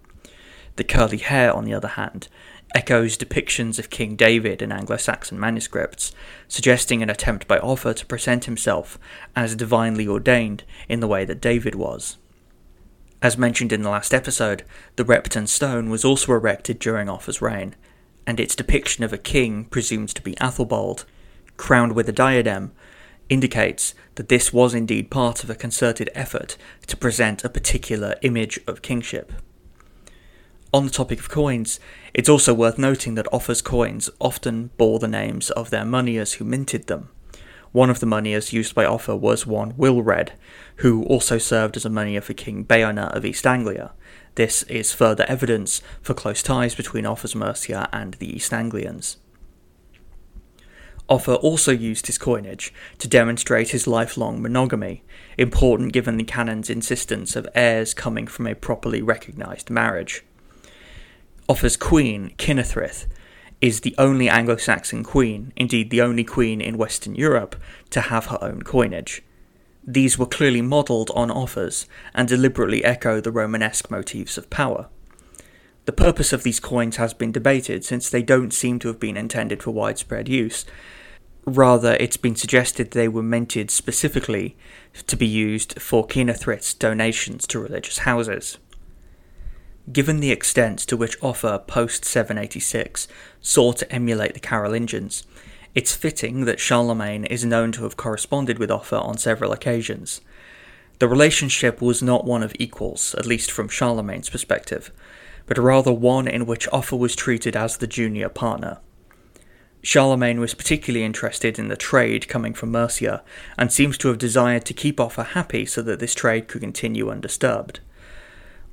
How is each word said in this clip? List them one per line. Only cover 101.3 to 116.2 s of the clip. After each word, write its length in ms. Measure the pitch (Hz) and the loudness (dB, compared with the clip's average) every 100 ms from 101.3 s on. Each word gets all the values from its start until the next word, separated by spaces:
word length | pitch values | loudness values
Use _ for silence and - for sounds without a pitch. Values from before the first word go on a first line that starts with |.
| - 139 - 123 - | 4 0 2 0 2
was 200 | 120 117 | 0 2
not 220 | 123 123 | 2 2
one 180 | 123 117 | 2 0
of 140 | 110 - | -2 -4
equals, 560 | 117 - 95 - - | -6 -6 -6 -4 -4
at 120 | - 117 | -2 -2
least 240 | 117 - | -2 -2
from 180 | - 104 | -4 -6
Charlemagne's 640 | - 123 113 101 92 - | -2 0 0 -4 -6 -8
perspective, 600 | 127 - - - - - - - - - - | -8 -2 -2 -2 -10 -10 -18 -20 -20 -20 -14
but 140 | - - | -4 2
rather 340 | 127 131 131 | 6 6 6
one 360 | 117 123 131 127 | 4 4 4 2
in 180 | 120 117 | -2 -2
which 200 | 117 - | -4 0
Offa 240 | 135 - 127 | -2 0 0
was 180 | 120 | 0
treated 400 | - - 117 120 | 0 -2 -2 0
as 220 | 110 113 - | -2 -2 -4
the 100 | 113 | -6
junior 440 | - 113 104 95 | -2 -2 -2 -6
partner. 480 | - 117 - 82 - - _ _ _ _ - - - _ _ | -4 -4 -4 -6 -10 -16 _ _ _ _ -20 -20 -20 _ _
Charlemagne 580 | - 143 135 127 123 120 | 2 6 6 6 2 2
was 140 | 117 | -2
particularly 500 | - - 151 - 117 | -4 -2 -2 0 -2
interested 540 | 110 110 107 - 117 110 | -2 -4 -6 -2 -2 -2
in 100 | 107 | -4
the 80 | 101 | -6
trade 500 | - 135 117 110 - | 2 4 4 0 -2
coming 280 | 120 113 | -4 -4
from 160 | - 117 | -6 -4
Mercia, 520 | 117 117 - 110 101 - - - - | 0 0 0 -2 -4 -8 -20 -10 -2
and 120 | 127 | 0
seems 280 | - 143 - | 4 2 2
to 100 | 135 | 0
have 80 | 117 | 0
desired 480 | 120 127 123 117 | 2 4 4 2
to 80 | - | -2
keep 260 | - 147 151 | -2 -2 0
Offa 260 | 113 - | -2 -4
happy 420 | 117 180 170 113 107 | -4 -4 -2 -4 -4
so 160 | - | -4
that 180 | 113 92 | -4 -4
this 140 | 120 | -4
trade 340 | - | 0